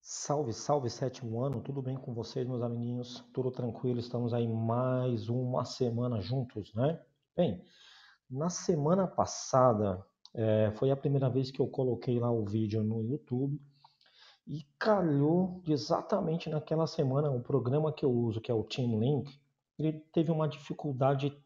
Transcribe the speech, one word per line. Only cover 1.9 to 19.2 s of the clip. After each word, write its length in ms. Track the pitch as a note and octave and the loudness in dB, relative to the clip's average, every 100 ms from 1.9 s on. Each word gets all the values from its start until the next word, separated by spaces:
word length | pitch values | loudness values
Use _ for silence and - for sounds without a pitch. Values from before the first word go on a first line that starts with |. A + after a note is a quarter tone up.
| C3+ | -6
com 180 | C3+ | -6
vocês, 320 | A#2 A2 C3 B2+ | -8 -6 -4 -4
meus 160 | B2+ | -2
amiguinhos? 640 | A#2+ A#2 A#2+ B2 A#2+ - - | -4 -4 -4 -6 -8 -12 -10
Tudo 180 | - B2+ | -4 -4
tranquilo? 480 | B2 B2 A2 B2+ A#2+ | -2 -6 -2 -2 -2
Estamos 340 | A#2 A#2+ A#2+ | -2 -4 -2
aí 140 | A#2+ A#2 | 0 0
mais 800 | A2+ A2+ A#2 B2+ B2+ B2+ A#2 G#2 | 0 0 0 0 0 0 -2 -2
uma 360 | A#2+ B2+ B2 | -2 0 -2
semana 560 | B2 - B2 A#2 B2 A#2 | -2 -2 -2 0 -2 -2
juntos, 520 | F#2 C3 B2 G#2+ G2 | -2 -2 -2 -8 -8
né? 280 | G#2+ C3+ E3 - _ _ - | 0 0 0 -8 _ _ 0
Bem, 280 | E3+ F#2+ - - - - - _ _ | 0 0 -10 -20 -20 -20 -20 _ _
na 180 | B2+ E3 | -4 -4
semana 600 | F3 - E3 C#3+ F#3+ F#3 | -4 0 2 4 4 2
passada, 1000 | - F#2+ - - C3+ B2+ G#2+ G#2 F#2 - _ - | 0 -2 -2 2 6 6 4 2 -2 -8 _ -14
é, 380 | - A2 G#2+ G#2+ G#2 | -2 2 4 4 2
foi 160 | C3+ | 0
a 40 | C3+ | 2
primeira 320 | D3+ C#3 C3+ | 2 2 2
vez 220 | A#2+ C3+ | 2 -2
que 80 | - | -2
eu 80 | C3 | -2
coloquei 540 | - B2+ A#2 - A#2+ | 0 0 0 0 2
lá 100 | A#2+ | 2
o 140 | A#2 | 0
vídeo 400 | G#2 A2 A2 A2 | 0 0 0 0
no 180 | G#2+ A2+ | 0 -2
YouTube 580 | A2 D3 - B2 C#3 D3 - _ _ _ _ _ - _ - | -2 -4 -4 -2 -2 -4 -8 _ _ _ _ _ -20 _ -12
e 160 | D3 - _ | -10 -12 _
calhou 840 | A3 G3+ F3 C#3 C#3+ F3 F#3 - | 2 4 4 4 4 4 2 -2
de 80 | D#3 | 0
exatamente 760 | D3 - - - G3+ E3 E3 - | 0 2 -2 0 -2 0 -2 -2
naquela 380 | D#3 D3+ D#3+ D#3+ | -4 0 0 0
semana 420 | - C#3 C3 D3+ | 0 2 2 0
o 100 | B2+ | -2
programa 500 | - C#3 A#2 C#3+ D3+ | 0 0 2 2 0
que 120 | D3 | 0
eu 80 | D3 | 2
uso, 280 | A#2+ A#2 A2 | 2 2 -2
que 120 | - | -2
é 20 | |
o 80 | A#2 | -2
Team 380 | G#2 - B2 A2 | -2 -2 0 2
Link, 360 | A#2+ C#3+ | 2 2